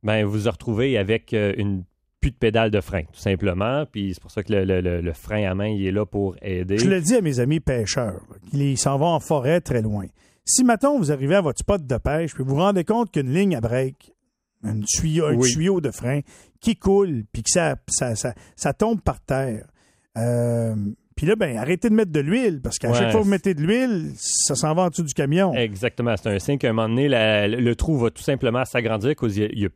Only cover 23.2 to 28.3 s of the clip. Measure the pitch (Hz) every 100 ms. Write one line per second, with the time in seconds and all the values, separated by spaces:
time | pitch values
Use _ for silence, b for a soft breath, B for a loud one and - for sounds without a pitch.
23.2 | 202 196 196 160 156 233 262 202 151 135
24.2 | - - - 135 151 160 180 151 160 -
25.2 | 135 160 196 135 117 95 120 - 120 107
26.2 | 117 101 - 143 127 113 110 117 143 123
27.2 | 110 107 104 113 120 117 - 151 117 -
28.2 | -